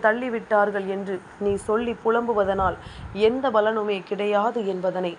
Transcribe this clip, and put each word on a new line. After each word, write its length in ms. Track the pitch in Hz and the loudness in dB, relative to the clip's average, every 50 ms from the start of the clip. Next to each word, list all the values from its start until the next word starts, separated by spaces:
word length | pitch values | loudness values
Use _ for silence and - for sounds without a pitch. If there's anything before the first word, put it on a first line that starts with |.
தள்ளிவிட்டார்கள்" 840 | 214 220 214 240 247 254 226 226 185 - 220 208 208 208 202 202 190 190 | 2 2 2 2 0 -4 -4 -4 -4 2 2 4 4 4 2 -2 -4 -4
என்று 280 | 196 196 202 190 196 180 - - - - | -4 -4 -4 -6 -6 -8 -8 -12 -10 -4
நீ 120 | 202 202 202 | -2 0 0
சொல்லி 380 | 190 - - 214 220 240 240 226 | 0 0 0 0 0 0 -2 -4
புலம்புவதனால் 840 | - - 226 226 233 240 233 233 208 196 190 196 196 190 185 170 - - - - - - - - 196 214 220 | -2 0 0 2 2 2 0 2 2 2 2 2 2 2 0 0 -2 -8 -16 -16 -14 -14 -10 -4 2 2 4
எந்த 180 | 240 262 262 269 | 4 4 0 2
பலனுமே 460 | 220 220 208 214 226 220 208 208 208 190 180 | 4 4 4 4 2 0 0 -2 -2 -4 -4
கிடையாது 560 | - 208 190 208 208 208 202 208 233 240 240 214 190 | -6 -4 -2 -2 0 2 2 2 2 0 -2 -2 -2
என்பதனை 440 | 190 180 180 185 180 185 185 175 175 | -2 -2 -2 -2 -2 -2 -2 -4 -4